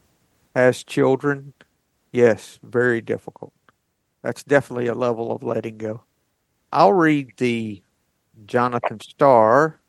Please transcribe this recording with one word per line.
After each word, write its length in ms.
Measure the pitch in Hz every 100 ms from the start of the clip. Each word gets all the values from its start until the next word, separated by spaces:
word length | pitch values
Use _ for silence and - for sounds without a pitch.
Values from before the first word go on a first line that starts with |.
| _ _ _ _ _ 127
has 280 | 127 120
children, 720 | - 143 131 131 143 139 139 _ _ _ _ _ _
yes, 480 | 120 120 104 - -
very 400 | - 120 123 113
difficult. 520 | 110 107 - - - _ _ _ _ _ _ _
That's 220 | 123 -
definitely 440 | - 143 - 123 120
a 60 |
level 380 | 113 123 113 117
of 100 | 117
letting 360 | 123 117 113 110
go. 220 | 110 113 _ _ _ _ _ _ -
I'll 220 | 139 185
read 380 | 190 160 147 127 -
the 440 | 123 117 110 95 _ _ _ _ _ 113 104
Jonathan 540 | 123 123 120 - 110
Starr, 800 | - - 143 120 110 131 160 -